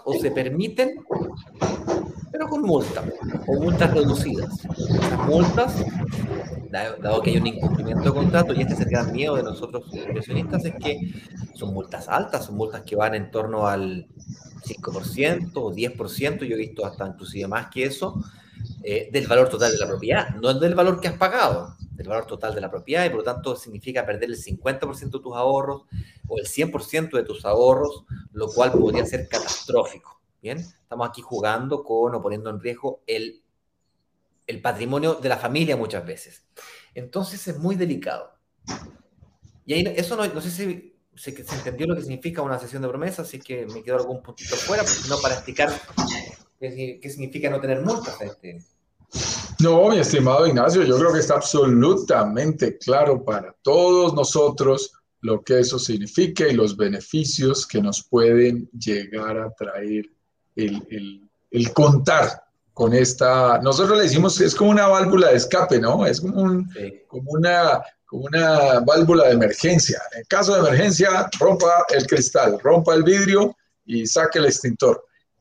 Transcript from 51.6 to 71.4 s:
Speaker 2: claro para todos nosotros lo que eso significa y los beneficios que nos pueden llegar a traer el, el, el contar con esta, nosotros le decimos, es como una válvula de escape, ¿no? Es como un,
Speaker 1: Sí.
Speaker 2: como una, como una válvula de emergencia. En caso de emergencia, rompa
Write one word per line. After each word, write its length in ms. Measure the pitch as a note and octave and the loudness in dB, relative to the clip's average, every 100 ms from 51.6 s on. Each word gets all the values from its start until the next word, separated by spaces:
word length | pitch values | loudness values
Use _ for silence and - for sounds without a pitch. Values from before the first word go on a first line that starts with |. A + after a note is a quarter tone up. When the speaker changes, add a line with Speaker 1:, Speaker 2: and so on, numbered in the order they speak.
| C3+ A#2+ D3 G3 - B2+ G#2 A2 D#3 D3+ A#2 - | 6 6 6 4 2 2 2 0 -2 0 -2 -2
Speaker 2:
claro 440 | - C3 C#3+ B2+ | 0 4 4 2
para 320 | - G#2 F#2 - | -2 -6 -6 -4
todos 540 | - D#3 F3+ F3+ F3 D3 | 2 4 6 6 4 2
nosotros 800 | C3 D#3+ D3 C#3+ C3+ C3+ C3+ _ _ _ | 0 2 2 2 2 2 -2 _ _ _
lo 240 | A2+ G#2+ | -2 -2
que 160 | - B2+ | 2 2
eso 180 | A#2+ B2+ | 2 0
significa 720 | - G#2+ G2+ - F3+ - D3+ | -4 -4 -4 0 0 2 2
y 60 | |
los 220 | A#2+ G#2+ G2 | 2 0 0
beneficios 920 | G2+ G2 - D#3 C#3 - C3 C3+ - | -2 -2 -4 -4 -2 0 0 0 -2
que 120 | G#2+ | -2
nos 240 | G2+ G2+ | -2 -4
pueden 640 | - A#2+ A#2 A#2+ B2 A#2+ A#2+ | 0 4 6 6 4 2 -6
llegar 640 | A#2 A2 G2+ G2+ G#2+ G#2+ A2 | -8 -4 -4 -6 -8 -6 -6
a 140 | A2 | -8
traer 540 | - G2+ G2 G#2 G#2+ G#2 _ _ _ _ - | -10 -10 -8 -6 -6 -8 _ _ _ _ -6
el, 300 | G#2+ G#2 - | -4 -4 -8
el, 400 | G#2+ G2+ G2 _ _ _ | -12 -12 -16 _ _ _
el 220 | A#2+ A#2 | -2 0
contar 720 | D3+ D3 C#3 - D#3 G#2+ - _ _ _ | 4 6 6 4 4 2 -2 _ _ _
con 200 | - A2+ | -2 2
esta, 640 | B2 B2+ - B2+ C3 B2+ A#2 | 4 2 2 4 6 6 4
nosotros 380 | C3 C3+ G3 G#3 | 4 2 4 4
le 60 | |
decimos, 380 | F3+ C#3 F#3 - | 4 4 4 4
es 140 | - - | 2 4
como 160 | G#3 | 6
una 160 | G#3 G3 | 6 6
válvula 420 | F#3+ F#3 F#3+ E3 | 4 4 6 6
de 80 | B2 | 6
escape, 420 | - F#3 - - | 4 0 2 2
¿no? 260 | A2+ D#3+ G2 | 2 2 2
Es 140 | - | 0
como 220 | F3+ G3 | -2 0
un, 280 | F#3+ F#3 F3+ | 2 2 -2
Speaker 1:
Sí. 300 | - G2 - _ | -8 -12 -14 _
Speaker 2:
como 240 | C3 C3+ | -12 -4
una, 500 | D#3 E3+ F3 E3 C3+ - _ _ | 0 2 4 4 2 -2 _ _
como 200 | - C#3 | -10 -2
una 540 | E3 D#3+ D#3 C#3 B2 | 2 4 6 6 6
válvula 480 | A#2+ D#3 E3 E3+ C3+ | 6 6 8 8 8
de 60 | |
emergencia. 680 | A#2+ G#2+ - E3 E3+ - - - | 6 4 2 2 4 2 -2 -8
En 100 | - - | -12 -2
caso 280 | F#3+ G3 | 2 4
de 80 | G3 | 4
emergencia, 680 | D3+ C3 G#3 E3 G3 F3 - | 4 4 4 4 4 2 0
rompa 460 | - | 2